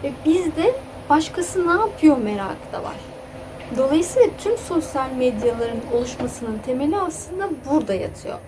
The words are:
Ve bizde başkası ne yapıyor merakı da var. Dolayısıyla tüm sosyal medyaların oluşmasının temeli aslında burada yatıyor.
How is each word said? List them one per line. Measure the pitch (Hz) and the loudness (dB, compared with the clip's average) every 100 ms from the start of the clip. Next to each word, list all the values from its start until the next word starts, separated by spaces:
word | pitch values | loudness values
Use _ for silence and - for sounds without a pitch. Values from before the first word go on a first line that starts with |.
Ve | 285 247 302 | -6 -2 2
bizde | 339 349 311 381 523 - - - | 4 2 2 2 2 -6 -14 2
başkası | 302 311 - 349 370 349 | 4 4 -2 -2 0 2
ne | |
yapıyor | 349 440 - 311 269 | 4 2 6 6 6
merakı | 214 208 190 - - | 2 -2 -4 -8 -8
da | 185 | -8
var. | - - - - - - - - - 240 | -8 -10 -14 -16 -16 -14 -14 -14 -8 0
Dolayısıyla | 269 302 339 - 453 - | 4 4 2 6 4 4
tüm | 392 466 | -2 -2
sosyal | - 349 311 277 262 | 0 -2 0 -2 -2
medyaların | 262 254 214 240 233 233 226 - | 2 0 2 0 0 -2 -4 -2
oluşmasının | 240 247 - 247 - 233 220 254 | -2 -2 -4 -6 -6 -6 -6 -4
temeli | 254 285 403 | 0 0 0
aslında | 370 311 - 359 392 294 262 | -2 -4 -10 -6 -4 -6 0
burada | 294 208 | 0 2
yatıyor. | 190 - - - - | -2 -4 -8 -12 -12